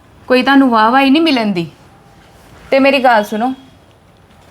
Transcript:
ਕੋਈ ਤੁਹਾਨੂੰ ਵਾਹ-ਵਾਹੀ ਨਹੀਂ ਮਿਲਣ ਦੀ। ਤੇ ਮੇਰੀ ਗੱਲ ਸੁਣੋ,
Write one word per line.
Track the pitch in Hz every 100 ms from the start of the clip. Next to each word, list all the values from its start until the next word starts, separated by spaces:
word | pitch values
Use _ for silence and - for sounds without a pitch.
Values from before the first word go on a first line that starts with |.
| _ - -
ਕੋਈ | 254
ਤੁਹਾਨੂੰ | 254 277 269
ਵਾਹ-ਵਾਹੀ | 226 220 262 269
ਨਹੀਂ | 285
ਮਿਲਣ | 330 262 214
ਦੀ। | 180 160 - - - - - - - - - -
ਤੇ | 269
ਮੇਰੀ | 269 277
ਗੱਲ | 247 226
ਸੁਣੋ, | 208 214 247 262 - - _ _ _ _ _ _ -